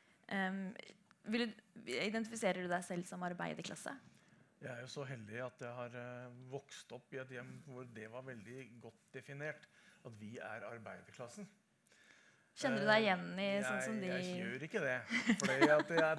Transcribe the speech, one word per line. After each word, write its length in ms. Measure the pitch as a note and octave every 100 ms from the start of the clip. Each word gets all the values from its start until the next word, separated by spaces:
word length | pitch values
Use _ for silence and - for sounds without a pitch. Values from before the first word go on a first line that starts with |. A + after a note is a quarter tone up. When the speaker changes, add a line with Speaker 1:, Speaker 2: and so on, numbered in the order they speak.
| _ _ -
Speaker 1:
Ehm, 460 | G3 F#3+ F#3+ F#3+ - - - _ -
vil 220 | - A3+ A#3
du, 60 | A3 - - -
identifiserer 760 | A#2+ F#3+ A3 A3+ A3+ G#3 F3+
du 60 | F3+
deg 160 | F3
selv 220 | F#3 F3 F3+
som 160 | F3+
arbeiderklasse? 680 | F3+ F3 E3+ D#3+ E3+ - - C4+ - - - - - -
Speaker 2:
Jeg 100 | C3+
er 100 | A#2+
jo 80 | B2+
så 160 | D3 C3+
heldig 340 | C3 G#2 A2+ B2+
at 120 | -
jeg 100 | B2
har, 160 | A#2+ A#2+
eh, 360 | A#2+ B2 B2 B2 B2 B2+
vokst 420 | C#3 - - -
opp 200 | B2 -
i 80 | C3+
et 80 | B2+
hjem 320 | B2+ B2+ C3 C#3
hvor 200 | B2+ B2+
det 160 | A2+ A2
var 120 | A#2
veldig 580 | C3 A#2+ G2 B2+ B2 A#2+
godt 300 | A2+ - _
definert, 540 | C3+ B2 C#3 D3+ D3+ - - - -
at 80 | - A2
vi 160 | G#2+ A#2+
er 280 | G2 A2 G#2
arbeiderklassen. 800 | A#2+ G#2 F#2 F#2 - A#2+ G#3 G3+ - _ _ _ - - - - - _ -
Speaker 1:
Kjenner 220 | C4+ A3
du 60 | G3+
deg 120 | G#3+
Speaker 2:
Eh, 80 | G#3+
Speaker 1:
igjen 320 | F3+ F3 F3+
i 240 | G3 G3
sånn 160 | G3+ B3+
Speaker 2:
jeg, 60 | B3+
Speaker 1:
som 140 | A3
de 60 | F#3
Speaker 2:
jeg 160 | F3+ F3+ F3+
gjør 200 | A#2 B2+ D#3
ikke 140 | A3
det, 200 | C#3+ B2+ A#2+ A#3 A#3 G#3
fordi 300 | - C3 D3
at 180 | D3+ D#3
jeg 280 | E3 D#3+